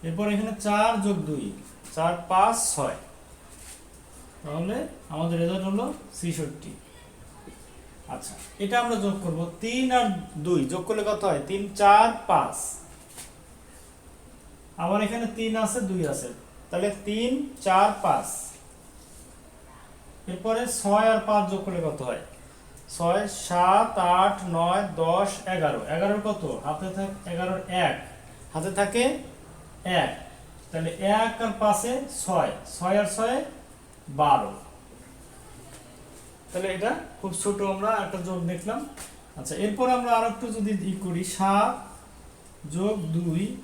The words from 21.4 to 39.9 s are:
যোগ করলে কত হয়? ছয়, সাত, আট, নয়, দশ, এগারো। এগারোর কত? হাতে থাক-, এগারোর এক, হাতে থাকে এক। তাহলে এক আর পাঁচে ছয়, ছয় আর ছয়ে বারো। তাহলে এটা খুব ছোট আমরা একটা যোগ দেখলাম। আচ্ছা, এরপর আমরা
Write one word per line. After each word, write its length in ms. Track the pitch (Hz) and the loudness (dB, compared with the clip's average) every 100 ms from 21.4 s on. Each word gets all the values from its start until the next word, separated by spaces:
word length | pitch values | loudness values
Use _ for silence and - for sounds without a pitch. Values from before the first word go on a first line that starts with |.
| 185 | 2
যোগ 140 | 190 - | -2 -4
করলে 160 | 175 160 | -2 -2
কত 160 | - | -4
হয়? 200 | 127 113 - - - - - - - | -6 -6 -8 -18 -20 -20 -20 -20 -16
ছয়, 380 | - 170 190 208 | -2 2 2 0
সাত, 680 | - - 175 180 196 - - | -6 -2 4 6 6 6 2
আট, 400 | 175 180 196 196 185 | 4 6 6 4 -2
নয়, 360 | 170 170 185 202 156 | 0 2 2 0 0
দশ, 340 | 165 180 202 - - | 2 2 2 -2 -4
এগারো। 320 | 180 156 120 110 | 0 0 0 -4
এগারোর 360 | 156 196 208 | 0 2 0
কত? 200 | 214 208 147 127 143 | 0 -2 -4 -4 -4
হাতে 240 | 151 190 190 | -4 -4 -4
থাক-, 340 | 196 196 - | -6 -6 -8
এগারোর 320 | 170 185 185 - | -4 -4 -4 -4
এক, 280 | 180 160 127 - - - - - | 0 0 0 -8 -16 -20 -20 -10
হাতে 180 | 160 170 | -6 -4
থাকে 320 | 190 202 220 254 - - - - - - - | 0 0 2 2 0 -8 -18 -20 -20 -20 -10
এক। 280 | 180 175 - - - - - - - | 0 2 2 -2 -14 -18 -20 -20 -10
তাহলে 180 | 160 165 | -4 -4
এক 520 | - 196 214 226 233 | -2 2 4 4 0
আর 100 | 226 196 | -4 2
পাঁচে 420 | 214 208 240 262 277 - - | 2 4 2 -2 -4 -8 0
ছয়, 260 | 180 - - - - | 2 2 -2 -12 -6
ছয় 200 | 180 202 | 2 2
আর 60 | 196 - | 2 0
ছয়ে 300 | 226 262 311 - - - - - - | 0 0 -4 -12 -20 -20 -20 -20 -12
বারো। 440 | 139 151 - 101 - - - - - - - - - - - - - - - - - - - - | 2 4 4 2 -8 -16 -20 -20 -20 -20 -20 -20 -20 -20 -20 -20 -20 -20 -20 -20 -20 -20 -20 -10
তাহলে 220 | 180 190 | -4 -4
এটা 220 | 185 208 285 - - | 0 -2 -2 -8 -10
খুব 120 | 196 | -8
ছোট 280 | 170 202 202 | -4 -2 0
আমরা 300 | 196 190 208 220 196 | 0 0 0 0 -2
একটা 120 | 185 | -6
যোগ 220 | 175 185 170 | -6 -4 -4
দেখলাম। 420 | 175 208 - 294 - - - - - | -4 -4 -6 -6 -14 -18 -18 -20 -14
আচ্ছা, 200 | 131 156 | -10 -4
এরপর 340 | 208 214 | -2 0
আমরা 220 | 254 | 2